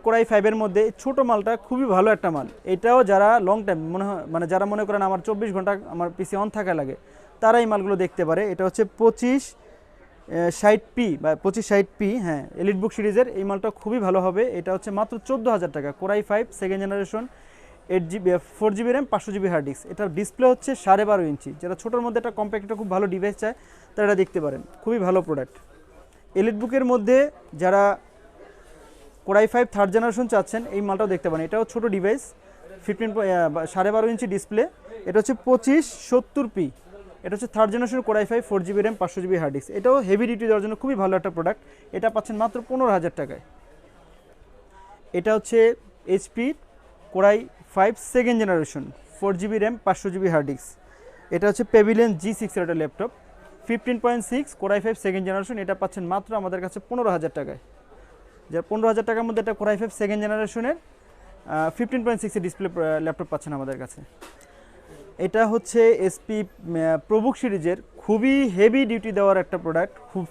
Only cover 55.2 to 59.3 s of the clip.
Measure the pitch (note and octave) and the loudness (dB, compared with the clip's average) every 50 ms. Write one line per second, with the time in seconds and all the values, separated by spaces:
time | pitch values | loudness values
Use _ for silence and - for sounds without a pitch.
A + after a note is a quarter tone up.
55.2 | F#3 F#3+ F#3+ G3 G3 - B3 G#3+ G3 F#3 F#3+ F#3 G3 F#3 - G3+ F3+ E3+ F#3 G3+ | -4 -4 -4 -4 -4 -6 -8 -8 -6 -6 -4 -4 -6 -6 -6 -6 -6 -4 -4 -6
56.2 | G3 - A3+ G#3 F#3+ F#3 F3+ F#3 F3+ F3+ - G#3 - - A#3+ B3 A#3+ G#3+ F3+ E3+ | -4 -6 -6 -6 -4 -4 -6 -6 -8 -8 -10 -12 -12 -8 -4 -2 0 0 0 0
57.2 | D#3 D#3 - D#3 C#3 - C#3+ C3 - - - - - _ - - - - - - | -2 -4 -6 -6 -8 -8 -10 -14 -18 -20 -20 -20 -20 _ -20 -20 -20 -20 -20 -20
58.2 | - - _ - - - D3+ E3+ E3 - G#3+ A3 A3 A3+ A3 A3+ A3 A#3 A3+ A3+ | -20 -20 _ -20 -14 -8 -8 -6 -6 -4 -2 0 2 2 2 2 0 0 -2 -2
59.2 | A#3 A#3 | -2 -2